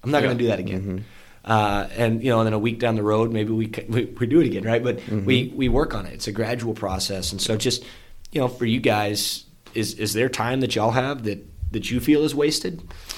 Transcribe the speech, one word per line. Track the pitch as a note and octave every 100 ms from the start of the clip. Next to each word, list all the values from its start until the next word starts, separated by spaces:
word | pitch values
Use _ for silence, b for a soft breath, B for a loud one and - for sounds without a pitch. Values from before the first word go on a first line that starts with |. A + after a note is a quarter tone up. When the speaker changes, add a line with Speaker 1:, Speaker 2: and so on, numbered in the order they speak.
Speaker 1:
I'm | A#2
not | D3
Speaker 2:
Yeah. | C3
Speaker 1:
gonna | A#2+
do | A#2+
that | G2+
again. | F#2 F#2+
Speaker 3:
Mm-hmm. | G2 F#2 A2 b b b
Speaker 1:
Uh, | - A2 G#2+ G2+ G2 -
and, | A#2 A2
you | B2+
know, | A#2
and | A2
then |
a | G#2+
week | A2+ A#2
down | A#2+ A2+
the |
road, | G#2 G#2+ A2+
maybe | A2+ G#2+
we, | A2 A2
c-, | - -
we, | A2+ G#2+
we | - A#2
do | D3+
it | C#3
again, | F2+
right? | G#2+ A#2
But | A#2+ A#2
Speaker 3:
Mm-hmm. | - G#2+ G2
Speaker 1:
we, | B2+ A#2+ -
we | B2+
work | A#2+ D#3
on | A2 F2+
it. |
It's | - -
a |
gradual | G2+ A2 B2 A#2
process. | A2 G2+ F#2+ F#2+ G2 F2+
And | G2
so | - A2
just, | B2 A#2 B B B B -
you | D#3+
know, | B2+
for | - A#2
you | B2
guys, | A2+ G#2+ G#2 G#2 - - - - -
is, | - G#2 -
is | G#2+
there | G#2 B2
time | B2 A2+ C3
that | B2+ -
y'all | G#2+
have | A#2+ C3 C#3+
that, | A2 G2+ - - -
that | A2+ -
you | B2
feel | A#2+ D3+ D3
is | C#3
wasted? | D3 D#3 F#3 E3+ - B B